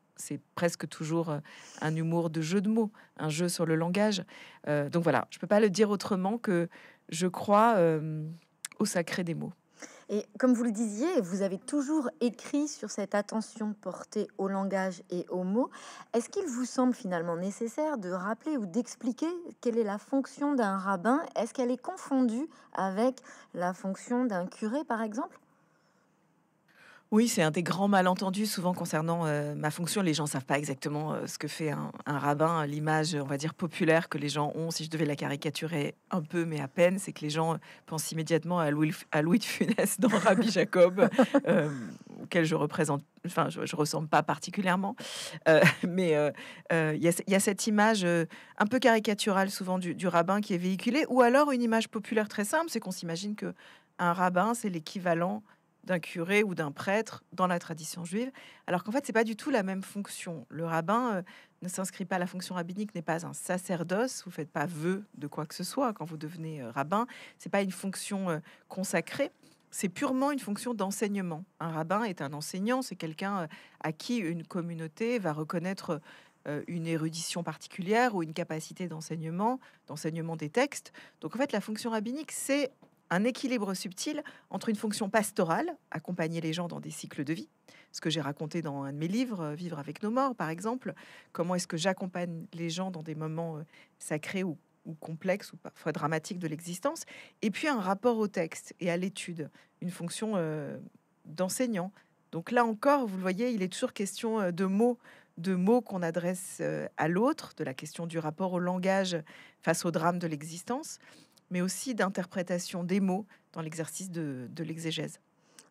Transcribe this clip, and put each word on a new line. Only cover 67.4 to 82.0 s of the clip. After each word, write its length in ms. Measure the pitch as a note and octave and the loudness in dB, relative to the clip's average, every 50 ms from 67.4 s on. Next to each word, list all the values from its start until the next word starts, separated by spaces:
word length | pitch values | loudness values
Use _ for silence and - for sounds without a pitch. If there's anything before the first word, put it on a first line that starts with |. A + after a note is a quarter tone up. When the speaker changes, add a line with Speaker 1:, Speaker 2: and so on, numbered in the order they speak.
| - E3+ | -8 0
Speaker 1:
pas 140 | - G3+ G3 | 2 2 2
une 80 | F#3+ | 2
fonction, 580 | F3+ - - G3 F3 - - - G3+ G3 F#3+ F3+ | -2 -4 -6 -6 -6 -6 -6 -4 -4 -2 0 0
euh, 120 | D#3+ D3+ - - - - _ _ | -2 -2 -4 -10 -20 -20 _ _
consacrée, 640 | - F#3 F#3 - - E3+ E3 - - - C#4 E4+ _ _ _ - _ _ _ _ | -6 -6 -4 0 0 0 0 0 -2 -2 -2 -2 _ _ _ -20 _ _ _ _
c'est 180 | - - - F#3 | -8 -2 -2 -2
purement 440 | F3+ - C#4+ C4 C4 C4 C4+ C#4+ D4 | -2 0 -2 0 2 2 2 0 0
une 60 | B3+ | -2
fonction 360 | - G#3 G3+ - - B3 A#3+ | -2 -4 -6 -4 -4 -6 -2
d'enseignement. 720 | G#3 F#3+ F#3+ G3+ - A3+ G3+ G3+ G3+ F#3 F3 D#3 D#3 F#3+ _ _ - | -2 -2 -2 -2 -2 -2 -2 0 -2 -2 -4 -4 -6 -10 _ _ -6
Un 100 | D#3 E3+ | -6 -4
rabbin 320 | D#3+ D#3 D#3+ D#3+ F#3 G#3+ A#3+ | -2 -2 0 0 0 0 0
est 180 | G#3 F3 - | 0 -2 -4
un 140 | D3+ C3+ C3+ | -6 -6 -6
enseignant, 480 | D3 D3+ - - F#3 G3+ A3+ B3+ C4 B3+ | -6 -8 -6 -6 -4 0 0 0 0 0
c'est 140 | - F#3 | -4 -8
quelqu'un, 420 | - E3+ D#3+ D#3 - G3 G3 G3+ F#3+ | -8 -8 -8 -6 -4 -4 -2 -2 -2
euh, 80 | E3 D3+ - - - - _ - - | -4 -6 -8 -16 -20 -20 _ -6 -6
à 100 | D#3 D#3 | -6 -6
qui 260 | - - - A#3+ A#3 | -6 -4 -2 -2 -2
une 260 | F#3 D#3+ E3+ E3 E3 | 0 -2 -4 -4 -6
communauté 720 | - - F3+ E3 E3+ E3+ D#3+ D#3+ D#3+ _ - A3 A#3 B3 A#3 | -6 -6 -6 -4 -4 -6 -6 -8 -10 _ -4 -2 0 0 0
va 140 | F#3 D#3+ D3 | 0 -2 -2
reconnaître, 640 | D3+ D#3 D3+ - E3+ E3 F#3 G3 - - - E3 C#3+ - - - - - _ _ _ - | -2 -4 -4 -4 -4 -2 -2 -6 -6 -4 -4 -4 -6 -6 -14 -20 -20 -20 _ _ _ -8
euh, 160 | - D3 D3 - - | -6 -6 -6 -6 -6
une 180 | E3+ E3+ D#3+ | -6 -4 -2
érudition 560 | E3 E3 D3+ D#3 E3 D#3+ E3 D#3+ - - F3 E3 | -2 -2 0 -2 -2 -4 -6 -8 -6 -6 -6 -6
particulière 720 | E3 D3+ - - - - - E3+ F#3 G#3+ A#3 B3+ B3 G#3 | -6 -8 -10 -14 -16 -10 -8 -2 2 4 4 4 4 2
ou 80 | F3+ E3 | 0 -2
une 120 | D#3 D#3+ | -2 -4
capacité 520 | F3 E3+ - D#3+ D#3 - - - - F#3 | -6 -4 -4 -4 -8 -6 -10 -10 -8 -8
d'enseignement, 720 | E3+ D#3+ D#3+ D#3+ - D#3+ E3 D#3 D#3+ E3+ F3+ G#3+ A#3 B3+ C4 - - _ _ _ | -8 -6 -10 -8 -8 -8 -6 -6 -6 -4 0 0 0 0 -2 -6 -16 _ _ _
d'enseignement 500 | - C#3+ D3+ - D#3+ D#3+ E3 D#3+ E3 E3 | -14 -12 -6 -6 -4 -4 -4 -4 -6 -6
des 140 | D#3+ D3+ D3 | -6 -6 -2
textes. 420 | - A#3+ C#4+ C#4+ - - - - _ - - - _ _ - | 2 2 2 2 0 -10 -14 -14 _ -20 -20 -20 _ _ -10
Donc 120 | D#3 - | -8 -2
en 40 | A#3 | -2
fait, 140 | C#4+ C#4+ - | -2 0 0
la 100 | G3+ - | -4 -2
fonction 280 | - G#3+ G#3+ - A#3 | -4 -8 -6 -4 -2
rabbinique, 420 | A3+ A3 | -2 -2